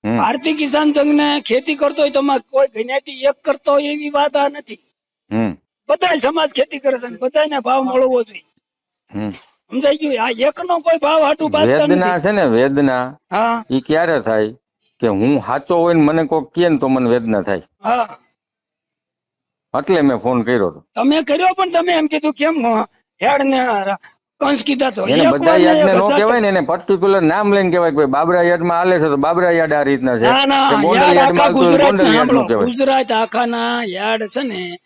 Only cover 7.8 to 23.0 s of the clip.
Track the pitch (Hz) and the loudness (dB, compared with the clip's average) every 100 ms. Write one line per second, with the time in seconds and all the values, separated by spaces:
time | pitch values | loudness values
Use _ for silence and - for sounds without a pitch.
7.8 | 262 254 262 247 220 208 _ _ _ _ | 0 0 0 0 -4 -10 _ _ _ _
8.8 | _ _ _ 101 107 92 _ _ _ 247 | _ _ _ -8 -8 -10 _ _ _ -2
9.8 | 285 302 302 247 233 226 269 302 359 349 | -2 0 -2 -4 -4 -2 -2 -4 -4 -2
10.8 | 320 330 294 320 285 302 311 302 233 262 | 0 0 0 2 0 0 -2 0 2 2
11.8 | 294 277 180 180 175 208 160 113 135 139 | 2 2 0 0 0 0 2 2 2 2
12.8 | 143 127 127 147 _ 185 233 233 220 131 | 0 0 -4 -10 _ -4 -2 -4 -4 -6
13.8 | 123 156 170 151 110 110 107 113 _ _ | -2 -2 0 -2 0 0 -2 -6 _ _
14.8 | _ _ 117 98 117 143 107 131 139 170 | _ _ -2 0 0 0 -2 -6 -2 0
15.8 | 170 170 147 160 156 160 135 - 175 147 | 2 4 4 2 0 -2 -4 -2 0 0
16.8 | 139 131 123 120 113 107 92 95 - _ | 0 0 2 0 0 -2 -2 -6 -6 _
17.8 | 196 247 220 - _ _ _ _ _ _ | -4 -2 -4 -10 _ _ _ _ _ _
18.8 | _ _ _ _ _ _ _ _ _ 131 | _ _ _ _ _ _ _ _ _ -8
19.8 | 143 180 143 120 110 123 113 123 92 76 | 0 2 2 2 0 -2 0 0 0 -4
20.8 | _ - 254 302 302 294 370 370 370 339 | _ -2 0 0 0 0 0 0 -2 0
21.8 | 349 339 302 311 302 294 294 330 233 220 | 0 0 -2 -2 -4 -2 -2 0 0 -2
22.8 | - _ | -4 _